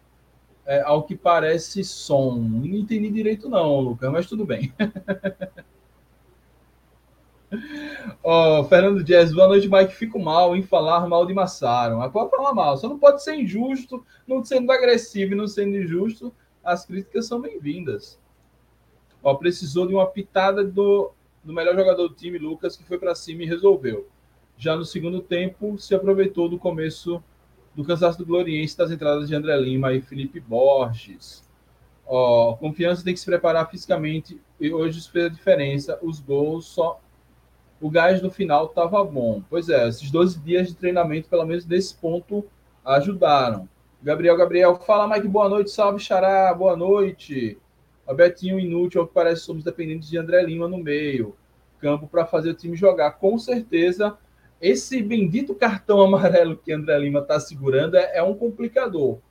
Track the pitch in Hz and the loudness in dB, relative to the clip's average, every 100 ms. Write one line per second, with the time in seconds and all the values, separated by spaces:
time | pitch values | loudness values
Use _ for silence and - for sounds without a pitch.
0 | _ _ _ _ _ _ - 143 143 151 | _ _ _ _ _ _ -2 0 2 0
1 | 151 185 175 170 156 165 - 196 190 - | -2 -4 2 2 2 -2 -4 -8 -8 -10
2 | - 139 131 123 113 113 147 202 208 220 | -2 0 0 -2 -2 -4 -4 -4 -4 -4
3 | 214 214 214 214 - 214 156 143 127 117 | -2 -2 -2 -4 -2 0 2 0 0 -4
4 | 131 160 175 220 208 113 135 - 214 190 | -4 -4 -4 -6 -6 -6 -6 -4 -6 -6
5 | - 190 190 - 185 - - _ _ _ | -8 -8 -8 -10 -12 -16 -20 _ _ _
6 | _ _ _ _ _ _ _ _ _ _ | _ _ _ _ _ _ _ _ _ _
7 | _ _ _ _ _ 220 302 294 294 294 | _ _ _ _ _ -12 -12 -14 -14 -14
8 | 226 - 165 165 160 156 143 180 196 202 | -16 -6 2 4 6 4 6 6 6 2
9 | 156 175 165 160 190 202 202 190 190 - | 4 6 6 6 6 6 6 4 4 0
10 | 226 220 160 165 180 180 190 180 156 170 | -8 -6 0 4 4 2 0 0 2 0
11 | 175 170 175 196 185 - 127 123 120 113 | 2 2 2 0 -2 -2 -2 0 0 -2
12 | 131 208 233 269 277 226 156 135 233 285 | -4 -4 -2 0 0 0 0 -2 -4 4
13 | 285 285 - 311 202 196 262 262 - 254 | 6 6 0 -6 -4 -4 -4 -6 -8 -14
14 | - _ - 262 - 262 247 254 247 240 | -16 _ -6 -6 -2 0 2 2 4 2
15 | - 202 196 202 208 208 202 196 175 170 | 0 -4 -2 -2 -4 -4 -2 -2 -4 -4
16 | 220 220 247 - _ _ - 175 - 180 | -4 -6 -12 -16 _ _ -4 -4 -6 -12
17 | 196 240 226 240 294 440 143 160 156 104 | -8 -6 -6 -8 -8 -10 -10 -8 -8 -10
18 | - - _ _ _ _ _ _ _ _ | -12 -20 _ _ _ _ _ _ _ _
19 | _ _ 139 135 175 175 160 160 180 190 | _ _ 0 0 0 -2 -4 -2 0 0
20 | 190 196 196 196 190 196 196 185 202 202 | 0 -2 -6 0 0 0 -2 0 2 2
21 | - - _ _ 156 165 170 185 185 175 | 0 -8 _ _ -10 -2 0 2 4 2
22 | 170 - 175 175 151 160 - - - 180 | -2 -6 -12 -10 -10 -8 -8 -10 -10 -6
23 | 185 170 - 165 165 170 196 185 127 104 | -4 -6 -8 -12 -8 0 2 2 0 -8
24 | - _ _ _ _ _ 151 160 160 - | -10 _ _ _ _ _ -4 -4 -6 -8
25 | 165 180 - 175 185 - 208 202 - 190 | -8 -8 -6 -4 -4 -6 -10 -10 -2 0
26 | 196 196 190 175 170 175 185 160 160 - | 2 2 0 -2 -4 -4 -4 -4 -6 -8
27 | 175 175 - _ _ _ _ - 143 165 | -8 -8 -10 _ _ _ _ -10 -4 0
28 | 175 170 165 175 170 156 156 - 165 165 | 2 0 -2 -2 0 -2 -4 -2 -4 -2
29 | 147 147 147 151 151 143 131 131 135 131 | -2 -2 -2 -4 0 0 0 -2 -2 -2
30 | 131 135 135 170 117 117 135 135 120 113 | -6 -10 -10 -12 -6 2 4 4 0 -6
31 | - 92 - - _ _ _ _ _ _ | -12 -20 -20 -20 _ _ _ _ _ _
32 | - 127 123 117 117 117 156 151 170 175 | -4 0 4 4 4 0 -6 -4 -2 -2
33 | 180 180 - 175 170 165 160 170 - 175 | -4 -6 -2 0 2 2 0 -6 -4 -2
34 | 156 160 - 165 _ - 151 160 160 165 | -2 -6 -10 -18 _ -8 -4 -2 -2 -4
35 | - 175 170 160 196 160 139 143 139 147 | -6 -4 -4 -2 2 2 2 -4 -6 -8
36 | 165 156 139 139 147 165 165 - 165 - | -8 -10 -4 -2 -2 -4 -8 -4 -4 -4
37 | _ _ _ _ _ _ _ _ 156 165 | _ _ _ _ _ _ _ _ -2 2
38 | 170 190 185 - 175 147 156 - 170 202 | 4 2 -2 -6 0 0 0 0 0 0
39 | 190 143 117 104 - 170 165 139 117 113 | 0 -2 -2 -4 -4 -6 0 2 2 -2
40 | 143 156 185 165 147 180 180 165 180 180 | -4 2 2 0 -2 -2 -2 -4 -2 0
41 | 156 156 - 175 160 175 170 180 190 - | -2 -4 -2 -2 0 -4 -2 -2 -2 -6
42 | 165 175 - 208 202 _ _ _ 127 143 | -6 -6 -6 -8 -8 _ _ _ 0 0
43 | 170 185 170 143 127 104 92 _ _ _ | 0 0 4 4 2 -2 -8 _ _ _
44 | 135 160 170 170 175 175 180 175 - 208 | -4 0 4 4 4 4 4 4 2 2
45 | 208 214 202 202 202 208 202 - 202 202 | 2 0 0 2 2 2 -2 0 0 0
46 | - 190 190 196 190 175 190 170 180 202 | -2 0 2 4 2 2 2 2 2 2
47 | 196 - - 135 113 101 _ _ _ _ | 2 -4 -10 -6 -6 -8 _ _ _ _
48 | - 135 175 - 185 190 180 170 180 180 | -6 4 4 4 -4 -4 -2 -2 -2 -2
49 | 165 180 170 165 - 165 160 170 160 160 | 0 0 2 0 -6 -10 -8 -8 -8 -10
50 | 151 165 165 180 170 165 170 185 156 147 | -8 -8 0 2 2 -2 -6 -6 -6 -4
51 | 147 131 107 - _ _ _ _ 147 147 | -4 -4 -6 -10 _ _ _ _ -4 -4
52 | 151 170 165 160 165 165 170 170 196 170 | -2 -2 0 -2 -2 -6 -8 2 2 4
53 | 147 - 196 226 - 240 226 165 175 180 | 2 0 0 0 -2 -4 -2 0 0 0
54 | 208 - _ _ _ _ 175 - - 262 | -2 -4 _ _ _ _ 0 0 -2 -6
55 | 208 226 185 208 277 392 233 196 - 202 | -2 0 0 -2 -4 -2 -2 0 2 6
56 | 190 196 180 175 170 160 - 151 151 147 | 6 6 4 4 2 0 -6 -6 0 0
57 | 143 143 143 147 - 143 135 131 160 180 | 0 -2 -2 -4 -4 -6 -2 0 2 2
58 | 185 175 180 208 233 208 233 262 254 170 | 2 0 -2 -2 -4 -4 -4 -2 -2 -2
59 | - 117 _ | -2 -4 _